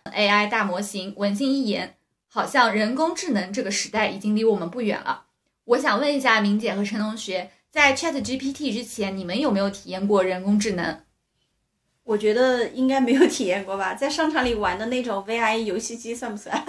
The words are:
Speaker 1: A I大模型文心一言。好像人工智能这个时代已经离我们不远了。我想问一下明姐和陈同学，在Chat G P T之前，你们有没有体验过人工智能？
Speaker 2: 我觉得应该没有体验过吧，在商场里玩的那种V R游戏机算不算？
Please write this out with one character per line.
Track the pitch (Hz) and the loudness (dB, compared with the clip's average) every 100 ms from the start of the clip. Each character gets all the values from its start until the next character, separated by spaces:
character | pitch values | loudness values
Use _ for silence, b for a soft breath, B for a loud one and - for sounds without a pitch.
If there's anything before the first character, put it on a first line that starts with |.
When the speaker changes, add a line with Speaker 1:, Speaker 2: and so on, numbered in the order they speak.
| - | -8
Speaker 1:
A | - 202 | 0 4
I | 208 208 | 4 2
大 | 226 | 0
模 | 202 180 | 0 -2
型 | 208 202 190 196 | -4 -8 -8 -4
文 | 202 202 | -2 0
心 | 269 | 0
一 | 277 226 | 0 0
言。 | 190 - - _ _ _ | -2 -4 -12 _ _ _
好 | 220 - | -4 0
像 | 269 233 | 4 4
人 | 208 214 262 | 4 0 0
工 | 320 | -2
智 | 349 370 | -2 -2
能 | 208 185 | -2 -2
这 | 202 | -4
个 | 262 | -4
时 | 208 - | -4 -4
代 | 214 214 | -2 -2
已 | 196 | -2
经 | 208 214 | -2 2
离 | |
我 | 226 202 | 4 2
们 | 170 | 0
不 | 240 | -4
远 | 214 - | -2 -2
了。 | - - - _ _ _ - | -4 -8 -10 _ _ _ 0
我 | 240 | 2
想 | 285 208 | 2 2
问 | 294 | 2
一 | 285 | 2
下 | 262 220 | 2 4
明 | 202 208 | 4 2
姐 | 220 | 0
和 | 196 | -2
陈 | 202 208 | -2 -2
同 | 214 220 | -4 -6
学， | - 185 180 b b | -6 -6 -6 b b
在 | 311 285 269 | 2 4 4
Chat | 330 285 | 0 -2
G | 208 262 | -4 -4
P | 269 | -4
T | 277 285 | -4 -4
之 | 220 | -4
前， | 226 - 196 190 | -6 -6 -6 -6
你 | |
们 | 175 208 | -4 0
有 | 294 | 2
没 | 196 | 2
有 | 196 | 0
体 | 196 175 | -4 -10
验 | 185 202 | -4 2
过 | 202 | 4
人 | 185 185 | 4 0
工 | 190 208 | 2 2
智 | 214 | 2
能？ | 180 165 156 _ _ _ _ _ _ _ _ _ _ | -2 -4 -6 _ _ _ _ _ _ _ _ _ _
Speaker 2:
我 | - 208 | -4 0
觉 | 214 | 2
得 | 220 262 247 233 | 4 4 2 0
应 | 254 262 | 0 2
该 | 269 | 4
没 | 240 | 4
有 | 262 359 | 6 4
体 | - 196 | 4 -2
验 | 196 190 | -2 -2
过 | 196 | -4
吧， | 185 | -4
在 | 214 277 | -2 -2
商 | 311 320 | 0 0
场 | 302 254 | 2 0
里 | |
玩 | 220 196 185 | 0 -2 -2
的 | 226 | -2
那 | 254 | -4
种 | 240 196 196 | -2 -4 -4
V | 233 | -2
R | 220 226 | 0 0
游 | 214 190 | -2 -4
戏 | 226 233 | -6 -8
机 | 226 | -10
算 | 233 233 | -8 -8
不 | 208 | -10
算？ | - 294 | -6 -6